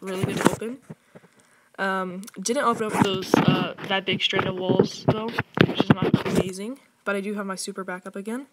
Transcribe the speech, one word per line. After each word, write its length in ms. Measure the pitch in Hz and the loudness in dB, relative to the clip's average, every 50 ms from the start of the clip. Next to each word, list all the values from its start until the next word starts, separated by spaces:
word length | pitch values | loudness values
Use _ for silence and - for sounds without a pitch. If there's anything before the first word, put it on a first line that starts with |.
really 240 | - 190 190 185 196 | -8 -8 -4 -4 -2
good 120 | - - - | -2 -2 0
to 120 | - - | 2 2
open. 280 | - - 214 226 254 277 - - - - _ _ _ - - _ _ _ _ _ _ _ _ _ _ - | 2 0 -4 -8 -10 -10 -14 -18 -20 -20 _ _ _ -20 -20 _ _ _ _ _ _ _ _ _ _ -4
Um, 440 | 190 196 190 190 185 185 175 185 196 - - - | -2 0 0 0 -2 -2 -6 -8 -10 -12 -12 -6
didn't 240 | 190 220 240 285 262 | -2 0 0 2 2
open 220 | 233 233 226 220 | 2 2 2 0
up 180 | 214 202 - 196 | -2 2 2 2
those, 300 | 196 190 185 185 - - | 2 2 0 0 2 4
uh, 400 | - - - 180 185 180 165 - - - - | 4 6 6 4 4 2 -2 -4 -8 -6 -2
that 180 | 196 190 190 | -2 -2 0
big 160 | 190 185 - - | 0 -2 0 0
straight 240 | - - 190 185 | 0 0 0 0
up 80 | 185 185 | -2 -2
walls, 500 | 185 185 185 190 185 - - - - - - | -2 0 2 4 4 4 2 -2 0 0 0
though, 220 | 214 220 220 233 240 - - - - - - | 0 2 -2 -4 -6 -6 -8 -6 4 4 4
which 140 | - - - | 4 4 0
is 100 | - - | 2 2
not 360 | - 190 180 - - - - | 2 4 4 4 4 2 2
amazing. 520 | - - - 180 185 185 185 202 226 262 277 _ _ _ _ _ | 0 0 0 0 0 -4 -8 -8 -10 -10 -12 _ _ _ _ _
But 120 | - 202 | -4 -4
I 40 | 202 | -2
do 140 | 196 202 208 | -2 -4 -6
have 120 | 208 202 | -6 -6
my 80 | 196 190 | -6 -6
super 300 | 185 - - 196 - 190 | -8 -8 -8 -8 -8 -8
back 220 | 185 185 180 - | -8 -10 -10 -10
up 100 | 196 190 | -12 -12
again. 300 | 202 196 214 226 254 277 - | -10 -8 -8 -8 -8 -8 -12